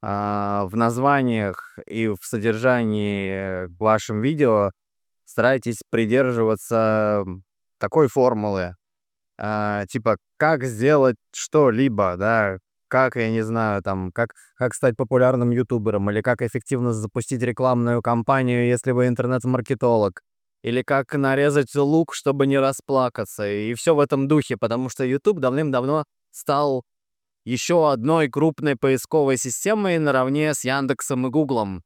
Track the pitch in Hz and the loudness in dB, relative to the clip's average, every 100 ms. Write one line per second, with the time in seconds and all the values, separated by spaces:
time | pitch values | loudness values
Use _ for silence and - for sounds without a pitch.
0 | 104 101 104 104 101 101 98 107 117 117 | -4 -4 -2 -2 -2 -2 -2 0 0 2
1 | 135 143 127 113 101 90 - - - 110 | 2 2 2 0 -2 -6 -14 -20 -12 -4
2 | 113 98 - 117 107 110 127 123 113 107 | -2 -4 -6 -4 -2 0 2 2 0 -2
3 | 104 101 98 95 98 92 90 87 110 110 | -2 -4 -4 -6 -6 -6 -8 -4 2 2
4 | - 107 120 156 135 110 101 - _ _ | 0 -4 -2 0 2 4 2 -2 _ _
5 | _ _ _ - 117 131 117 110 - 117 | _ _ _ 0 2 2 -2 -8 -4 -2
6 | 113 123 131 120 110 107 - 113 110 107 | 2 2 2 2 0 0 0 0 2 2
7 | 107 104 95 92 _ _ _ _ 104 156 | 2 0 -2 -10 _ _ _ _ -2 2
8 | 143 139 127 113 104 98 90 92 _ _ | 2 4 2 2 -2 -2 -4 -8 _ _
9 | _ _ _ _ 104 107 107 104 98 - | _ _ _ _ -6 -4 -2 -4 -4 -4
10 | 110 104 _ _ 151 160 131 110 127 151 | 0 -2 _ _ 0 0 -2 -2 2 4
11 | 135 117 _ - - 151 143 113 135 104 | 4 2 _ -14 -2 4 4 4 0 2
12 | 98 90 101 113 104 95 _ _ _ 127 | -2 0 0 2 0 -2 _ _ _ 2
13 | 131 120 113 113 110 117 110 101 92 95 | 2 0 -2 -2 -2 -2 -2 -2 -2 -4
14 | 92 - 117 - _ _ 123 - 131 117 | -4 -4 -6 -6 _ _ -4 0 -2 0
15 | 123 131 127 127 120 120 123 120 107 104 | 0 2 4 2 2 0 0 -2 0 0
16 | 101 104 107 117 120 127 - 131 123 110 | 0 -2 -2 -2 -2 -6 -4 -2 -2 -2
17 | 107 - 113 131 123 113 127 123 120 120 | -4 -6 -6 -4 -4 0 0 2 2 0
18 | 117 120 113 135 127 123 120 123 - 123 | 0 -2 0 0 2 0 2 0 0 2
19 | 123 120 123 127 123 127 113 127 127 117 | 2 0 0 -2 0 -2 -2 -2 2 2
20 | 104 90 _ _ _ _ 113 120 120 139 | 2 -2 _ _ _ _ -4 -4 0 -2
21 | 135 147 139 135 143 143 131 143 143 160 | -2 -2 0 2 2 2 0 0 2 2
22 | 165 - - 139 139 139 135 135 - 135 | 0 -4 -2 0 2 2 2 -2 -2 0
23 | 127 - 104 - 104 104 107 120 - 156 | 0 -4 -10 -6 -4 -2 -4 -4 2 2
24 | 143 143 135 151 - 113 113 117 131 - | 4 0 2 2 0 -2 -2 -2 -4 -4
25 | 131 135 - 196 131 131 156 131 127 156 | -2 0 0 0 0 0 0 0 0 -2
26 | 147 _ _ - - 143 147 131 - _ | -4 _ _ -16 -2 0 2 -2 -6 _
27 | _ _ _ _ - 120 - 170 156 135 | _ _ _ _ -6 -6 0 2 4 2
28 | 120 165 147 120 156 147 147 135 131 131 | 2 2 2 2 0 0 -2 0 0 0
29 | - 160 139 131 131 - - 214 196 170 | 0 0 2 0 -2 -6 -2 0 0 0
30 | 151 135 127 143 151 143 123 135 135 139 | 2 2 2 0 0 -2 -2 -2 -2 -4
31 | - 131 127 127 147 127 104 92 | -2 -2 0 0 0 0 -2 -6